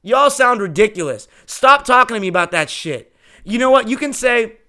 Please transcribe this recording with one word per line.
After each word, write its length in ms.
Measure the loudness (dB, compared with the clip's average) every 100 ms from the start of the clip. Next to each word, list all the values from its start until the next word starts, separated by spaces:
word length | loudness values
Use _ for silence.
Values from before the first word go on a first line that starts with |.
Y'all 280 | 0 2 2
sound 320 | 2 0 0
ridiculous. 640 | -4 0 0 0 -8 -8 -14 _ -18
Stop 380 | 0 4 4
talking 320 | 4 2 2 -2
to 60 |
me 80 | -2
about 220 | -2 -2
that 180 | -4 -4
shit. 440 | -8 -8 -10 -12 _ _ _
You 160 | -6 -2
know 100 | 2
what? 200 | 2 2
You 80 | -6
can 160 | -6
say 460 | -2 0 0 -2 -10